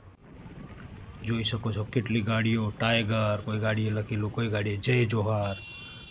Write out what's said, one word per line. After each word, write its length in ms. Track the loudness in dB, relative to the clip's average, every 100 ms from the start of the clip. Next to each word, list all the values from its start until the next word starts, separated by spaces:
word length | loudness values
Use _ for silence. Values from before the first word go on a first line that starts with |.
| -16 -20 -20 -18 -16 -16 -16 -16 -16 -14 -14 -8 -4
જોઈ 180 | -2
શકો 280 | -2 -2 -2
છો 120 | -2
કેટલી 360 | 0 0 2 2
ગાડીઓ, 500 | 2 2 4 2 2
ટાઇગર, 720 | 0 2 4 4 2 2 0
કોઈ 140 | 0 0
ગાડીએ 320 | 2 2 2
લખેલું, 420 | 0 0 0 0
કોઈ 160 | 0 0
ગાડીએ 280 | 0 0 0
જય 280 | 2 4
જોહાર, 520 | 4 2 2 2 0 -4 -8 -14 -16 -16 -16